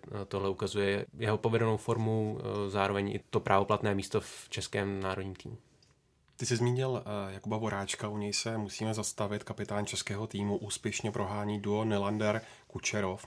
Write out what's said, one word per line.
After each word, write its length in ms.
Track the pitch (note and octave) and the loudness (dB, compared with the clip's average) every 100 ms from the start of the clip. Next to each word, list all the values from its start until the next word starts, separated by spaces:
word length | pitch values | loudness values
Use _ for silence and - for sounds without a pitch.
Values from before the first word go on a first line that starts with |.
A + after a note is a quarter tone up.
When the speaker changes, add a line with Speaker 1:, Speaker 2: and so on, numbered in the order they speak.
| - | -6
Speaker 1:
eh, 180 | G#2 | -8
tohle 240 | G2 G2 G2 | -4 -2 0
ukazuje 580 | F#2+ G2+ G#2 G2 G2+ - - | 0 -2 2 2 2 -2 -2
jeho 200 | G#2+ G#2+ | 0 2
povedenou 380 | A2+ A2+ A2+ G#2+ | 2 4 4 2
formu, 640 | - A2+ A2 A2 G#2+ G#2+ | 0 2 2 2 0 -2
eh, 320 | - G2+ G2 | -4 -2 0
zároveň 380 | G2 G2 G2+ G2+ | 2 2 2 0
i 120 | G#2 - | -2 0
to 100 | A2 | -2
právoplatné 540 | - G2 G2+ G#2 G#2+ | 6 6 6 2 4
místo 260 | G2 - G#2+ | 0 0 -2
v 260 | - - - | -2 -14 -10
českém 520 | - - G#2+ G2 G2 | -8 -4 -2 -2 -2
národním 340 | F#2+ F#2+ F#2+ | -2 -2 -4
týmu. 220 | F#2 G#2+ A2+ - _ _ _ _ _ _ - | -8 -12 -14 -16 _ _ _ _ _ _ -8
Speaker 2:
Ty 100 | A#2 | 0
jsi 100 | A#2 | 2
zmínil, 460 | B2 B2 C3 A#2 G#2 | 4 4 2 -2 -2
eh, 280 | G#2 F#2+ | -4 -4
Jakuba 220 | F#2+ G#2 A2 | -6 -2 0
Voráčka, 520 | A2 G2 G2 - G#2+ | 0 0 -2 -4 -4
u 100 | G#2 | -2
něj 140 | G#2 | -2
se 260 | G2+ A#2 A2 | 0 -2 -2
musíme 360 | G2+ - A2 | -4 -2 0
zastavit. 500 | G#2+ - - G#2 G#2 | 0 -2 -2 -2 -2
Kapitán 420 | - G#2+ G2+ G#2 G2+ | -4 -6 -2 -2 -2
českého 400 | F#2+ - G2+ A2 | -4 -4 -4 -4
týmu 300 | G2+ G2+ G2+ | -2 0 0
úspěšně 540 | G#2 - G#2+ - A2 | -2 -4 -4 -2 -2
prohání 500 | G#2+ F#2+ G#2 G#2 G#2 | -2 -2 -2 -2 -2
duo 240 | G#2 G#2+ | 0 2
Nylander-Kučerov 1300 | A2 G2+ G2+ G#2+ G#2+ A2 - - - - - G#2 F#2+ F#2+ | 4 2 2 2 2 2 -2 -20 -10 -4 -2 0 0 -2